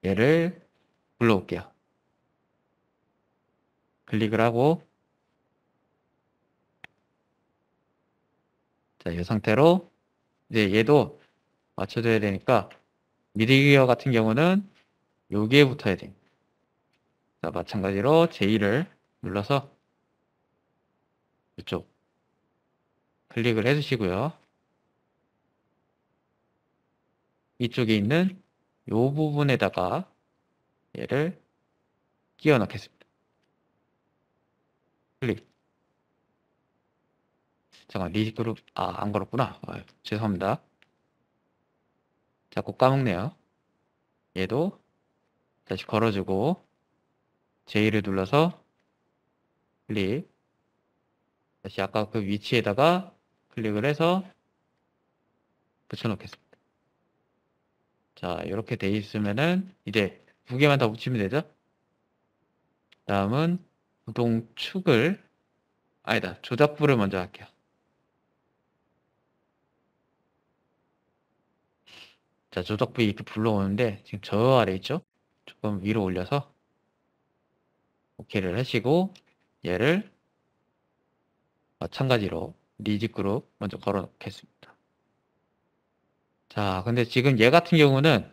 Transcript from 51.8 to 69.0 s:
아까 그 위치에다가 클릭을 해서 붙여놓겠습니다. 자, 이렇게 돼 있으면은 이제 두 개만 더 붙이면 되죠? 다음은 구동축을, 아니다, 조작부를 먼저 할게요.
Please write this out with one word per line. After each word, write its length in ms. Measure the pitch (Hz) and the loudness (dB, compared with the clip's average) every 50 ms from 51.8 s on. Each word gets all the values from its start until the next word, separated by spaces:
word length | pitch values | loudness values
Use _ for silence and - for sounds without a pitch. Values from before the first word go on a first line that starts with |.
아까 280 | 98 98 - 110 104 101 | -6 -2 -2 -2 -4 -2
그 140 | - 113 101 | -4 -4 -2
위치에다가 920 | 95 101 107 - - - 120 110 104 101 101 139 160 175 180 185 - _ _ _ _ _ _ _ _ | -2 -4 -6 -4 0 0 0 2 0 0 2 2 2 2 2 -2 -8 _ _ _ _ _ _ _ _
클릭을 360 | _ - 110 110 104 104 113 | _ -6 -4 -4 -2 -2 -2
해서 380 | 143 147 147 160 170 180 190 185 185 _ _ _ _ _ _ _ _ _ _ _ _ _ _ _ _ _ _ _ _ _ _ _ _ _ _ _ _ _ _ _ _ | -2 -2 0 0 0 0 0 -4 -8 _ _ _ _ _ _ _ _ _ _ _ _ _ _ _ _ _ _ _ _ _ _ _ _ _ _ _ _ _ _ _ _
붙여놓겠습니다. 680 | - - - 117 104 - - 95 - _ _ _ _ _ _ _ _ _ _ _ _ _ _ _ _ _ _ _ _ _ _ _ _ _ _ _ _ _ _ _ _ _ _ _ _ | -16 -8 -6 -6 -6 -6 -10 -20 -20 _ _ _ _ _ _ _ _ _ _ _ _ _ _ _ _ _ _ _ _ _ _ _ _ _ _ _ _ _ _ _ _ _ _ _ _
자, 260 | - - 90 87 82 85 | -10 -8 -6 -6 -6 -6
이렇게 300 | 85 92 104 110 - 120 | -6 -8 -8 -6 -6 -6
돼 140 | 101 - 98 | -4 -2 -2
있으면은 840 | 101 107 101 104 - 110 107 101 104 117 147 165 180 185 190 - - _ _ | -2 -2 -4 -6 -6 -4 -4 -2 -2 0 0 0 0 -2 -4 -6 -14 _ _
이제 380 | - 104 110 101 90 - - _ _ _ _ _ | -2 0 0 0 0 -4 -12 _ _ _ _ _
두 120 | _ 123 131 | _ 0 2
개만 220 | 143 147 143 139 | 4 4 4 4
더 100 | 131 110 | 2 0
붙이면 300 | 110 117 - 131 127 117 | 0 -4 -6 -4 -2 -2
되죠? 240 | 101 95 113 147 165 - _ _ _ _ _ _ _ _ _ _ _ _ _ _ _ _ _ _ _ _ _ _ _ _ _ _ _ _ _ _ _ | -2 0 -2 -2 -4 -4 _ _ _ _ _ _ _ _ _ _ _ _ _ _ _ _ _ _ _ _ _ _ _ _ _ _ _ _ _ _ _
다음은 580 | - 101 98 98 101 117 139 160 170 175 180 - _ _ _ _ _ _ _ _ | -4 -2 -2 0 0 0 0 0 0 -2 -4 -6 _ _ _ _ _ _ _ _
구동축을, 1200 | - 113 - 120 117 113 113 113 - _ - - - - 190 185 180 139 110 123 165 202 - _ _ _ _ _ _ _ _ _ _ _ _ _ _ _ _ _ | -12 -4 -2 0 0 0 -2 -4 -8 _ -12 -12 -8 -8 -6 0 2 2 4 4 0 -2 -4 _ _ _ _ _ _ _ _ _ _ _ _ _ _ _ _ _
아니다, 340 | - 110 117 - 92 85 - | -2 -2 -2 -2 -6 -12 -12
조작부를 560 | - - 123 117 147 147 147 151 151 147 135 117 | -10 -8 2 2 2 2 2 2 2 4 4 4
먼저 200 | 104 95 98 95 | 2 0 -2 -4
할게요. 280 | 90 - _ - - - _ _ _ _ _ _ _ _ _ _ _ _ _ _ _ _ _ _ _ _ _ _ _ _ _ _ _ _ _ _ | -6 -6 _ -20 -20 -20 _ _ _ _ _ _ _ _ _ _ _ _ _ _ _ _ _ _ _ _ _ _ _ _ _ _ _ _ _ _